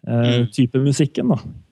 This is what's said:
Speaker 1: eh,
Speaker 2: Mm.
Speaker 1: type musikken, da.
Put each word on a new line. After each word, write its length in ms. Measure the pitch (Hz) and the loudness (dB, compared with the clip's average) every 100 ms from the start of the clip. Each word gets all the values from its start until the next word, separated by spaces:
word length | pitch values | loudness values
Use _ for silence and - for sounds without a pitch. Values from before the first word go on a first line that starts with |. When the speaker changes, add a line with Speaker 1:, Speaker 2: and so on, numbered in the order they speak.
| - | -2
Speaker 1:
eh, 340 | 117 120 120 | 0 2 2
Speaker 2:
Mm. 80 | 120 | 0
Speaker 1:
type 280 | - 123 131 | 0 0 2
musikken, 480 | 139 139 143 - 254 | 0 2 0 0 -2
da. 80 | 143 - - - | -2 -4 -18 -20